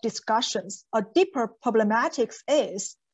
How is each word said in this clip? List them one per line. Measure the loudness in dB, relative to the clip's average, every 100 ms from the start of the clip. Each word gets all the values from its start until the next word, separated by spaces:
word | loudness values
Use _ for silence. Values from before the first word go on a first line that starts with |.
discussions, | -6 -6 -2 -2 0 -4 -6 -14 _
a | -4 0
deeper | 2 2 0 -4 -2
problematic | 0 2 4 2 0 0 -2 -4 0
is, | 0 0 -4 -10 -12 _